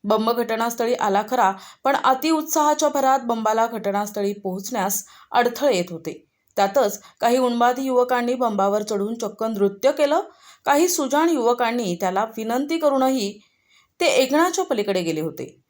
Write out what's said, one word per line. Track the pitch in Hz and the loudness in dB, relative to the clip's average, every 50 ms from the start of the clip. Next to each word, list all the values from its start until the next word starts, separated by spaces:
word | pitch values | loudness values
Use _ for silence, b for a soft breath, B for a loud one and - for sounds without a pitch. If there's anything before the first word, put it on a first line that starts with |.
| - | 0
बंब | 202 220 214 220 226 | 0 0 2 2 0
घटनास्थळी | 233 240 233 202 226 226 233 240 233 - 233 233 247 | 0 0 -2 -2 -2 -2 -2 -4 -2 -2 -2 -2 0
आला | 240 - 208 190 202 214 214 | 0 0 0 0 0 0 0
खरा, | - 247 220 190 196 190 B B B B _ | 0 2 2 2 2 -2 B B B B _
पण | 262 277 | 0 0
अतिउत्साहाच्या | - - 262 262 262 - 320 320 302 311 320 - 320 294 302 302 302 311 294 | 2 2 2 2 2 2 0 0 0 0 -2 0 2 2 2 2 2 0 0
भरात | 294 285 269 262 269 269 247 | 0 2 2 2 2 2 0
बंबाला | 233 233 226 220 214 220 226 226 | -2 -4 -2 0 0 2 2 0
घटनास्थळी | 233 233 220 220 202 196 202 208 208 208 208 202 202 | 0 -2 -4 -4 -2 -2 -2 -4 -4 -6 -4 -4 -4
पोहोचण्यास | 208 208 - 190 185 190 196 - 254 220 185 202 196 - B B B B B B | -4 -4 -6 -8 -6 -6 -8 -6 -4 -4 -2 -2 -4 -4 B B B B B B
अडथळे | - - 214 240 233 - 269 285 220 | 0 2 2 2 0 0 0 0 2
येत | 180 175 180 | 0 -2 -4
होते. | 170 160 - 160 165 - _ _ _ _ _ _ _ | -8 -10 -10 -12 -12 -12 _ _ _ _ _ _ _
त्यातच | - 196 196 196 277 247 208 294 - B B B B | 0 0 2 2 2 0 0 -2 -6 B B B B
काही | - 233 240 262 | 0 2 2 2
उन्मादी | 254 247 240 233 240 247 247 262 | 2 0 0 2 2 2 2 0
युवकांनी | 269 262 254 247 247 247 254 247 240 240 254 | -4 0 0 0 2 2 0 -2 0 -2 -2
बंबावर | 240 247 226 208 202 196 202 202 208 | 0 -2 -2 0 0 0 2 0 0
चढून | 208 208 220 202 196 214 233 | -2 -2 -4 -4 -4 -4 -6
चक्क | 226 226 202 208 - 226 | -6 -8 -10 -6 -6 -6
नृत्य | 220 220 202 202 196 196 - - 269 | -4 0 0 0 0 0 2 0 0
केलं. | 294 302 294 285 302 349 - B B B B B B B _ | 2 2 2 2 2 0 -2 B B B B B B B _
काही | - 285 285 339 359 | 2 4 4 4 2
सुजाण | - - 285 254 269 294 320 339 | 2 -2 -2 0 2 2 2 2
युवकांनी | 330 269 233 233 240 240 247 226 240 247 233 185 175 | 0 2 2 0 2 2 0 0 0 -2 -2 -2 -4
त्याला | 170 202 185 185 190 220 | -2 -2 -2 0 0 -2
विनंती | 220 220 220 220 220 233 254 285 294 330 330 | -2 -6 -8 -6 -2 -2 -2 -2 -2 -2 0
करूनही | 311 294 277 269 262 262 269 262 202 202 202 b b b b b b b b b b b _ _ | 2 2 2 4 2 2 0 0 -2 -4 -6 b b b b b b b b b b b _ _
ते | 349 | 0
ऐकण्याच्या | 320 - - 269 254 277 302 339 370 349 - 359 | 2 4 2 2 2 2 2 2 2 0 -2 -4
पलीकडे | - 269 214 202 202 190 185 | -2 -2 -2 -2 -2 -2 -2
गेले | 175 165 156 156 | -2 -2 -4 -2
होते. | 160 160 - - 127 123 - _ _ | -4 -6 -6 -8 -12 -14 -14 _ _